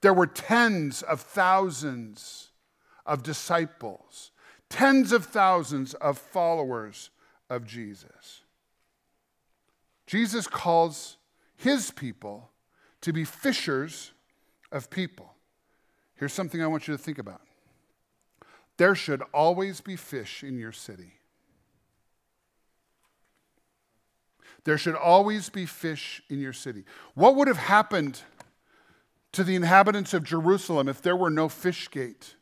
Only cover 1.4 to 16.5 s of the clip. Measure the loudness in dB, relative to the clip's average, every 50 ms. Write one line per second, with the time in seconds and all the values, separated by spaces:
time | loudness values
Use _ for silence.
1.4 | 2 4 4 2 2 0 -4 -6 -8 -8 -8 -10 -12 -16 -18 -20 -20 -20 -20 -20
2.4 | -20 _ _ _ _ _ _ _ _ _ _ _ _ -6 -6 -4 -4 -8 -10 -10
3.4 | -6 -2 0 0 0 -2 -8 _ -14 -14 -14 -16 _ _ _ -20 -20 -20 _ _
4.4 | _ -20 -20 _ _ _ -2 2 4 6 6 6 4 4 2 0 0 0 0 2
5.4 | 4 4 4 2 0 -2 -6 -6 -6 -8 -10 -4 -2 -2 -2 -2 -6 -8 -4 -2
6.4 | 0 0 0 0 -2 -4 -6 -8 -8 -12 -16 -20 -20 -20 _ _ _ _ _ _
7.4 | _ _ -10 -10 -10 -10 -14 -12 -12 -12 -14 -16 -20 -20 -20 _ _ -20 -20 -20
8.4 | _ _ _ _ _ _ _ _ _ _ _ _ _ _ _ _ _ _ _ _
9.4 | _ _ _ _ _ _ _ _ _ _ _ _ _ -4 0 0 0 0 -2 -4
10.4 | -6 -6 -8 -6 -2 2 4 4 4 2 -2 -10 -16 -16 -18 _ _ _ _ _
11.4 | _ _ _ _ 0 0 0 0 -2 -6 -10 -12 -12 -12 -12 _ -14 -14 -14 -14
12.4 | -18 _ _ _ _ _ _ _ _ _ _ _ -6 -4 -4 -4 -4 -6 -10 -6
13.4 | -4 -2 -2 -2 -2 -4 -4 -4 -4 -6 -10 -16 -18 -20 _ _ _ _ _ _
14.4 | _ _ _ _ _ _ -12 -12 -12 -10 -8 -8 -8 -8 _ -16 -20 -20 _ _
15.4 | _ _ _ _ _ _ _ _ _ _ _ _ _ _ _ _ -10 -8 -6 -6
16.4 | -8 -6